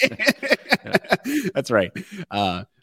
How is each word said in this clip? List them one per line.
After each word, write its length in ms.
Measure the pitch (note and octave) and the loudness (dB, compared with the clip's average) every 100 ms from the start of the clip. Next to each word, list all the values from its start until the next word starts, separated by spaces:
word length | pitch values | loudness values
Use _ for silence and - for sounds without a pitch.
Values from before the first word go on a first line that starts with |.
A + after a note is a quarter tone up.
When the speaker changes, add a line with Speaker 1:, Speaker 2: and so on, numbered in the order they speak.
Speaker 1:
<laughs> 80 | C4 - A#3+ - C4+ - - - | 0 2 0 0 0 0 2 -2
Speaker 2:
Yeah. 640 | - - - A#3+ B3+ D4 G#3+ | 0 -2 0 -2 -2 -4 -2
Speaker 1:
That's 160 | - C3+ | -4 2
right. 200 | A2+ F2+ - - G3+ - | 2 2 -4 -12 -12 -6
Uh, 340 | G2+ G2 F2+ G2 _ | -2 -2 -2 -8 _